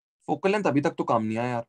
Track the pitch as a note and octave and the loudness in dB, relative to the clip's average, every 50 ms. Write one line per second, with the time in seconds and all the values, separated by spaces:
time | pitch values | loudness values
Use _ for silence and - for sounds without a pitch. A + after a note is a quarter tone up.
0 | _ _ _ _ _ - D#3+ C#3+ - F#3+ G#3 G#3+ F#3 D#3+ C3 C#3+ C#3+ E3 D3+ - | _ _ _ _ _ -6 -4 0 0 0 2 2 2 2 2 2 2 0 -2 -2
1 | E3 E3 B2+ A2+ G#2+ A2 A2 A2+ A#2+ B2+ B2 A#2 - | -2 0 0 0 0 -2 -4 -4 -4 -4 -4 -6 -8